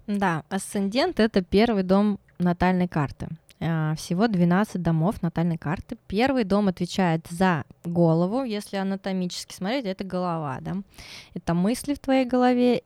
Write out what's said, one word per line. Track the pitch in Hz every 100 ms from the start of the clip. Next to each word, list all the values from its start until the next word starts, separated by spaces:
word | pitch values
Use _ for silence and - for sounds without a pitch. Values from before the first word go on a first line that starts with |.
| -
Да, | 202 190 160 -
асцендент — | 190 - 208 196 240 359 262
это | 220 202
первый | 180 190 240 202
дом | 185 196 208 196 _ -
натальной | 175 175 180 180 180
карты, | 160 143 - - 160 _ -
э, | 160 160 156 156
всего | - 175 233
двенадцать | 180 175 185 214 185
домов | 165 160 160 -
натальной | 165 - 175 160
карты. | 147 156 - 233 -
Первый | 196 269 262
дом | 190 202 202
отвечает | 175 175 - 180 165 -
за | 170 185 156 - _ 175
голову, | 170 170 160 180 247
если | 262 208 - 196
анатомически | 196 196 196 185 180 - -
смотреть, | - 185 277 208
это | 190
голова, | 190 180 180 165 147 -
да. | 160 185 - - - - -
Это | 175 -
мысли | 170 196 254 -
в | 277
твоей | - 262 247
голове, | 247 247 247 247 240